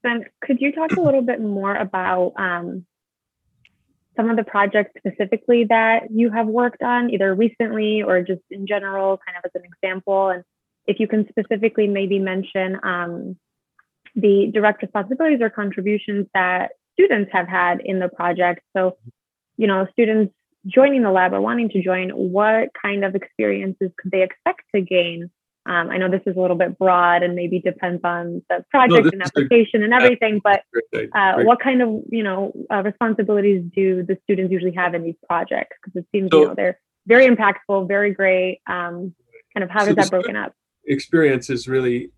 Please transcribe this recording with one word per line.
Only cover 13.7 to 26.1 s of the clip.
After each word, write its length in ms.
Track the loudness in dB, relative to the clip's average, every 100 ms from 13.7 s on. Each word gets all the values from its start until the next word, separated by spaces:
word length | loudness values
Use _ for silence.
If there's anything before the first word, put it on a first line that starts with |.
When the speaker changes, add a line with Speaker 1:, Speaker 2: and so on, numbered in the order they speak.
| _ _ _ _ 0
Speaker 1:
the 340 | 4 4 2
direct 280 | 2 0 0
responsibilities 600 | -6 -6 -6 -2 0 2
or 80 | -2
contributions 800 | -4 -6 -4 -4 -4 -4 -6 -4
that 380 | -2 -2 -2 -6 -10 _
students 380 | 2 4 2 0
have 140 | -2 -2
had 340 | 0 0 0
in 160 | -4 -4
the 100 | -4
project. 520 | -4 -4 0 0 -2 _ -2
So, 220 | -2 -2 -20 _ _ _ _ -2
you 100 | 0
know, 200 | 0 -2
students 420 | 2 2 4 0 _ _ _ 0
joining 360 | 4 4 4
the 100 | 2
lab 220 | 2 2
or 80 | 0
wanting 280 | 0 0 -2
to 120 | -2
join, 280 | -2 -2 -4
what 600 | -4 -2 0 2 2 -2 -6
kind 220 | -6 -2
of 120 | -2 -4
experiences 760 | -8 -2 -2 0 -4 -4 -6 -6
could 140 | -4
they 120 | 0
expect 400 | -2 -2 -4 -4 _
to 80 | -4
gain 480 | 0 0 0 -6 -14 _ _ _ -4
um, 240 | -2 -2
I 80 | -2
know 120 |
this 120 | 0